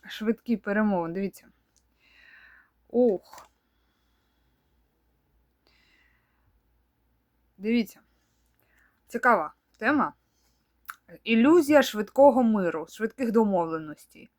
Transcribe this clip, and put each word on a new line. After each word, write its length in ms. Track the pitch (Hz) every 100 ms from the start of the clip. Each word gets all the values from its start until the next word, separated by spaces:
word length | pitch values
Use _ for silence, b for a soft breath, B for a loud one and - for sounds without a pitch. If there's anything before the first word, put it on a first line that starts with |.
| -
швидкі 480 | - 214 220 - 226
перемовини. 560 | - 202 214 190 165
Дивіться. 340 | 175 196 - _ _ _ _ _ b b b b b b b b b _
Ох. 640 | 233 247 180 _ - - _ _ _ _ _ _ _ _ _ _ _ _ _ _ _ _ _ _ _ _ _ _ _ _ _ _ _ _ _ _ _ _ _ _ _ _ _ _ _ _ _
Дивіться. 420 | 202 240 208 - _ _ _ _ _ _ _ _ _ _ _
Цікава 460 | 233 247 214 151 _ _ _
тема. 360 | 220 294 165 - _ _ _ _ _ _ - - _ 170
Ілюзія 600 | - 226 247 349 285 302
швидкого 600 | 262 214 208 - 285 240
миру, 440 | 233 214 175 160 165
швидких 420 | - 220 - 240
домовленостей. 960 | 220 214 185 165 160 156 196 - - -